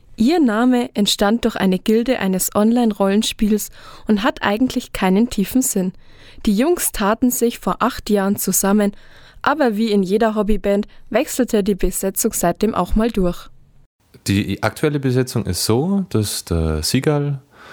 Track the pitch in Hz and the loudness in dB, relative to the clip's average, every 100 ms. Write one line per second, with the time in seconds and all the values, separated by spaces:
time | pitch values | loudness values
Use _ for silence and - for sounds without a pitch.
0 | - - 226 349 262 214 254 247 247 - | -12 0 2 4 4 4 2 2 0 -2
1 | 202 - 202 233 226 - 190 185 - 220 | 0 2 2 2 0 0 0 0 2 2
2 | 240 254 190 185 - 202 214 240 233 202 | 2 -2 0 -2 -2 0 2 2 2 0
3 | 196 202 - - 208 214 - - - - | 0 0 0 -2 0 0 -4 -16 -20 -8
4 | - 208 254 - - 208 254 254 - - | -2 0 0 -2 -2 0 -2 -2 -6 -2
5 | 190 190 233 - 190 254 254 - 180 - | 0 2 2 -2 -2 0 0 -2 -4 -6
6 | - - - - - 202 294 349 - - | -16 -20 -20 -4 0 2 2 0 -2 -2
7 | 247 339 254 - 233 - 202 175 - - | 0 2 0 2 -2 -2 -4 -2 -2 -4
8 | - 208 196 202 - 185 196 208 202 - | -2 0 0 -2 -2 0 2 2 2 -2
9 | - - - - - 294 262 208 226 202 | -16 -20 -20 -4 -2 2 0 0 0 0
10 | 185 208 220 214 208 208 202 202 - - | 2 2 0 0 0 0 0 -2 -2 -10
11 | - 214 302 - 240 214 196 190 - - | -4 -2 -2 -2 0 0 0 0 -2 -2
12 | 196 - 220 - 175 170 208 196 180 - | -4 -2 -2 0 -2 0 0 0 0 0
13 | 233 214 180 - - - - - _ _ | 0 0 -2 -2 -10 -20 -20 -20 _ _
14 | _ - - 98 98 98 110 - 151 147 | _ -12 -2 -2 -2 -2 -4 -2 -2 -2
15 | 135 127 127 120 95 87 - 113 170 202 | -2 0 -2 -4 -4 -4 0 0 0 -2
16 | 180 110 104 - - 85 80 78 - 127 | -2 -2 -2 -4 -4 -2 0 -2 -2 0
17 | 156 147 143 135 - - - | 0 0 -2 -6 -10 -20 -20